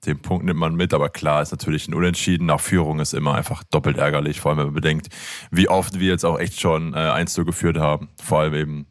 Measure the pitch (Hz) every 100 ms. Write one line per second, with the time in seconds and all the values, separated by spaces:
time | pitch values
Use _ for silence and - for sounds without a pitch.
0 | - 73 - 90 87 80 80 82 90 76
1 | 71 - 78 73 76 - - 76 - 80
2 | 87 85 - 90 85 78 - 90 78 78
3 | 76 67 - - 76 - - 80 71 69
4 | 73 73 73 73 - 78 71 73 76 80
5 | - - - - - 82 95 95 92 95
6 | 92 90 85 80 87 - 90 80 80 71
7 | 80 67 87 - 85 85 85 80 76 73
8 | 73 - - 76 78 76 76 73 71